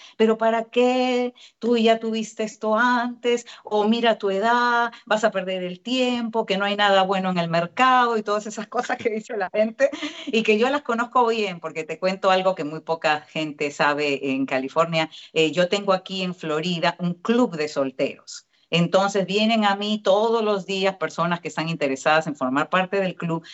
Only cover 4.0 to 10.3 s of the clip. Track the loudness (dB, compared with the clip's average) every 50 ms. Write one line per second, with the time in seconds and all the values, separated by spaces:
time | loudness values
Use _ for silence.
4 | 2 2 2 2 0 -2 0 0 2 2 2 2 2 2 2 0 0 -2 -4 -10
5 | _ -2 0 0 0 0 0 -2 -4 -4 -4 -4 -6 -6 -8 -10 _ -2 0 0
6 | 0 0 0 -2 -4 -2 -2 -2 -2 0 -2 0 0 0 0 2 4 4 6 4
7 | 4 4 2 0 0 0 0 -2 -2 0 0 -2 -2 -2 0 2 4 6 6 4
8 | 4 2 0 0 -2 -2 -2 -2 -4 -6 -10 -10 -10 -6 -4 -4 -4 -4 -6 -4
9 | -2 -4 -4 -4 -6 -8 -6 -6 -6 -2 0 0 0 0 2 0 0 0 0 -4
10 | -8 -10 -10 -10 -6 -2